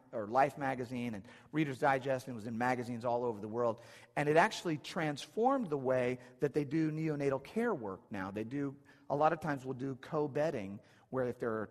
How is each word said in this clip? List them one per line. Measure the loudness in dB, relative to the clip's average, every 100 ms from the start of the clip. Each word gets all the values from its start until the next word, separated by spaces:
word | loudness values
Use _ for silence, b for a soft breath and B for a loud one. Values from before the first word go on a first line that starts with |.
| -8
or | -6 0
Life | 4 4 2
magazine, | -2 -2 -4 -4 -4
and | -6 B B B
Reader's | -2 0 2
Digest, | 2 2 2 -2 -4
and |
it | -8
was | -6
in | 0
magazines | 2 0 -2 -4
all | 0 0 0
over | -2
the | -4
world. | 0 0 0 B B B 0
And | 4
it | 6
actually | 6 2 -2 -4
transformed | -4 -2 -2 -2 -6 0 2 2 2
the | 0
way | 2 2 2 -2 B -2
that | 0
they | 0
do | 0 2 0
neonatal | 0 -2 0 0 0
care | -2 -2 0
work | -2 -4 -6 -6
now. | -6 -4
They | -4 -4
do, | -2 -4 -6 B B B
a | 4
lot | 4
of | 4
times | 0 -4 -4
we'll |
do | -6 -6 -8
co-bedding, | -4 -2 0 0 0 -2 -6 -10 B B B
where | -2 -2
if | -2
there | -2
are | -2 -4